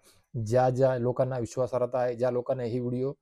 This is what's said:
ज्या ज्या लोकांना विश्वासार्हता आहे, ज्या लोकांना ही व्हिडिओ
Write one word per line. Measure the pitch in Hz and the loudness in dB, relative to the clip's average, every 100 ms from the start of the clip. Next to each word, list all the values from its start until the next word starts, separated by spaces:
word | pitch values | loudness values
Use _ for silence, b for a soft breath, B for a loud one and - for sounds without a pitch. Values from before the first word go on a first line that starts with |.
| b b b 123 107 | b b b -6 0
ज्या | 123 127 | 4 4
ज्या | 123 131 127 | 4 2 2
लोकांना | 120 - 131 131 | 0 0 -2 -2
विश्वासार्हता | 113 - 127 123 120 127 | -4 -4 -2 -2 -2 0
आहे, | 123 117 | -2 0
ज्या | 123 | 0
लोकांना | 123 - 131 | 0 -2 -4
ही | 120 123 | -2 -2
व्हिडिओ | 123 123 131 143 | -2 -2 -4 -6